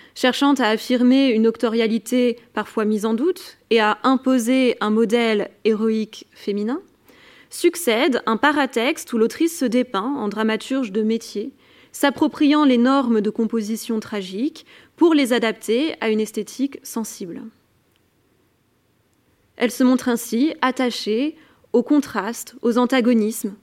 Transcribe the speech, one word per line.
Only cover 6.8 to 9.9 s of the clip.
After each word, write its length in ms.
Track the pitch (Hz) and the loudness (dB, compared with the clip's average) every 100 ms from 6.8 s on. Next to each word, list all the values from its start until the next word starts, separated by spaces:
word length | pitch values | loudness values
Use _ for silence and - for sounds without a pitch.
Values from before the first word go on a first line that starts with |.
| - _ _ - - - _ | -8 _ _ -20 -20 -20 _
succède 720 | - 339 339 - 220 294 285 - | -2 0 0 0 2 2 0 0
un 120 | 220 | 0
paratexte 760 | 285 302 269 240 240 - - | 2 2 0 0 -2 -4 -4
où 60 | 233 | 0
l'autrice 360 | 226 - 330 - | 0 0 -2 0
se 100 | 254 | 0
dépeint 500 | 240 247 | 0 0